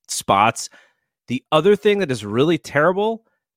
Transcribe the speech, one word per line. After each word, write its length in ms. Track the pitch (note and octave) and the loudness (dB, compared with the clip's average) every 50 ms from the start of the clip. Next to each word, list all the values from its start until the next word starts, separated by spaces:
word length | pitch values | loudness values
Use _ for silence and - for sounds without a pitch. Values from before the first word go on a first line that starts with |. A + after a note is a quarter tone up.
| _ - | _ -12
spots. 600 | - - - - G#2 G2 G#2 A2+ - - - - _ - _ _ _ _ _ _ _ _ _ - | -10 -6 -2 0 2 4 4 2 0 -2 -8 -14 _ -20 _ _ _ _ _ _ _ _ _ -8
The 160 | A#2+ B2 _ - | -8 -8 _ 0
other 240 | - D#3 D#3 G3 G#3 | 0 2 4 4 2
thing 240 | G3+ - G#3+ G#3 G3+ | 2 2 0 0 0
that 100 | F#3+ D3 | -2 -4
is 160 | C3 A2 G#2 | -4 -6 -6
really 320 | G#2 G#2 A#2 C#3 E3 F3 D3 | -4 -2 0 0 0 0 -2
terrible 680 | - - - C#3+ D3+ E3+ F#3 F#3+ G#3 A3 A3+ A3 _ _ _ _ _ _ _ | -4 -4 -2 0 0 2 0 0 -2 -4 -6 -8 _ _ _ _ _ _ _